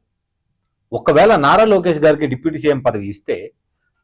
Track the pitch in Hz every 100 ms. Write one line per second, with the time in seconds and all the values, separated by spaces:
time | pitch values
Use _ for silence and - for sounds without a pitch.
0 | _ _ _ _ _ _ _ _ _ 117
1 | - 147 202 196 143 185 220 190 175 151
2 | 151 151 147 127 160 151 151 135 123 110
3 | 101 101 - 98 101 _ _ _ _ _